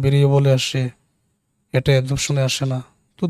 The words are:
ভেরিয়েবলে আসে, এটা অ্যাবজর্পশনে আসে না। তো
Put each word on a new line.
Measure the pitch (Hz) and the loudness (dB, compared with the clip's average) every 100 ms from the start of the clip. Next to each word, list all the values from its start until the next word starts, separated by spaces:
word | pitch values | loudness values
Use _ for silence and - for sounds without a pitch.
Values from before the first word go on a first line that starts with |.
ভেরিয়েবলে | 135 143 139 139 139 131 | 2 2 4 4 2 2
আসে, | - 135 127 - _ _ _ _ _ _ _ 131 | 0 -6 -6 -10 _ _ _ _ _ _ _ -2
এটা | 143 | 2
অ্যাবজর্পশনে | 135 131 139 - 143 131 | 0 0 -4 -2 -2 -2
আসে | - 135 | -2 -4
না। | 127 - _ _ | -6 -10 _ _
তো | - | -8